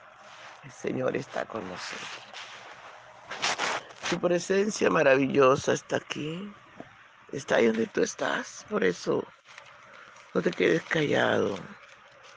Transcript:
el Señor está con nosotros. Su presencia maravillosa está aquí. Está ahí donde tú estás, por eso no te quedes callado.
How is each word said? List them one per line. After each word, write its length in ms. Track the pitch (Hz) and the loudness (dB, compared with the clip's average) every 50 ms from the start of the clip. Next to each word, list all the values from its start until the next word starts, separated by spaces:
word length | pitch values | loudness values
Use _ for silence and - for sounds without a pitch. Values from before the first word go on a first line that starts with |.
| - - - - - - - - - - - - - | -20 -20 -20 -20 -20 -20 -20 -20 -20 -20 -20 -18 -20
el 60 | 143 | -20
Señor 460 | - - - - 113 131 131 - - | -18 -10 -6 -6 -4 -2 -2 -2 -2
está 280 | 127 135 - - - - | -4 -6 -6 -8 -8 -8
con 240 | - - 113 92 92 | -6 -8 -10 -10 -10
nosotros. 540 | 90 - - - - - - - - - - - - - - - - - - - - - - - - - - - - - - - - - - - - - - - - - - - - - - | -10 -10 -10 -10 -10 -10 -12 -12 -14 -14 -16 -18 -16 -16 -16 -16 -18 -18 -18 -18 -20 -20 -20 -20 -20 -20 -20 -20 -20 -20 -16 -16 -10 -4 -4 -4 -2 -2 -2 -2 -2 -4 -8 -10 -18 -10 -4
Su 160 | - 180 175 | -4 -2 0
presencia 680 | - 180 175 175 175 - 190 196 202 220 - - - - | 2 2 2 2 2 0 0 2 2 0 0 2 2 4
maravillosa 840 | - 170 151 139 135 139 139 131 135 139 135 131 135 139 - - 123 | 4 6 6 6 6 6 6 4 4 6 6 6 6 4 2 0 0
está 240 | - - - - | 0 -2 -4 -4
aquí. 560 | 120 - - - 131 143 151 160 175 202 208 202 - - - - - - - - - - - - - - - - | -4 -4 -4 -8 -8 -8 -8 -8 -8 -10 -12 -16 -18 -20 -20 -20 -20 -20 -20 -20 -20 -20 -20 -20 -20 -18 -12 -12
Está 240 | 139 - - - | -10 -4 0 2
ahí 100 | 151 226 | 4 4
donde 200 | 220 226 220 226 - | 4 4 2 -2 -2
tú 140 | - - 190 | 0 0 0
estás, 640 | - - - 277 - - 262 262 - - - - - | 0 -2 -4 -4 -4 -2 -4 -6 -8 -14 -18 -12 -6
por 120 | 208 208 - | -4 0 2
eso 400 | 185 180 - - 175 - - - - - _ _ - - - - - - - - - - - - - - - - - - | 0 0 0 -4 -2 -2 -2 -4 -6 -12 _ _ -20 -20 -20 -20 -20 -20 -20 -20 -20 -20 -20 -20 -20 -20 -20 -20 -4 -4
no 80 | 185 | -2
te 100 | 170 180 | 0 0
quedes 320 | - - - - 170 165 - | 0 2 4 4 4 2 0
callado. 720 | - - 165 151 127 123 127 120 117 110 107 104 98 101 92 85 - 208 - - - - - - - - - - - - | -2 -2 0 0 2 2 2 2 2 2 2 2 0 -2 -4 -8 -12 -16 -18 -20 -20 -20 -20 -20 -20 -20 -20 -20 -20 -20